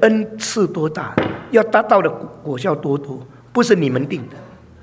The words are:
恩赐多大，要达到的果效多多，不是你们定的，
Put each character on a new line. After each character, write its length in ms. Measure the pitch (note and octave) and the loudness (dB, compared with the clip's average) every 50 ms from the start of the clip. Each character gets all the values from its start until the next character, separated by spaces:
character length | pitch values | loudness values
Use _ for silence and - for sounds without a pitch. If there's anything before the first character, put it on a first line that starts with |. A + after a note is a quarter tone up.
恩 360 | - A3 A3 A3 G#3+ - - | 4 4 4 2 0 -4 -8
赐 280 | - - - - A3+ F#3+ | -8 -6 -4 0 0 0
多 240 | D#3 E3+ E3+ D3+ D#3+ | 0 0 -2 -4 -4
大， 240 | D#3 - C#3+ A2 - - - - - - - - | -4 -6 -8 -6 -4 -4 -4 -4 -6 -10 -4 0
要 100 | - A3 G#3 | 2 2 4
达 180 | A3 - G#3+ | 4 2 2
到 200 | A3+ - A#3 G3 | 4 4 4 4
的 80 | E3+ D3+ | 4 2
果 480 | - - - - - - - D3+ C3+ | -2 -6 -10 -14 -16 -12 -10 -8 -8
效 160 | A#2+ B2 F#3+ D3+ | -4 -2 -2 -2
多 240 | C#3+ - C#3+ C#3 | -2 -2 -2 -2
多， 300 | C#3 C#3 - C3 B2+ - - - - - - | -2 -4 -8 -14 -14 -16 -18 -20 -20 -14 -2
不 100 | - A#3+ | 0 2
是 140 | A#3 A#3 G#3 | 4 4 4
你 140 | E3+ D3 C3 | 4 4 2
们 180 | B2+ B2+ C#3+ | 0 0 -2
定 140 | - F#3+ D3 A#2 - | -4 -6 -8 -8 -10
的， 60 | - - - - - - - - - - | -16 -18 -20 -20 -20 -20 -20 -20 -20 -20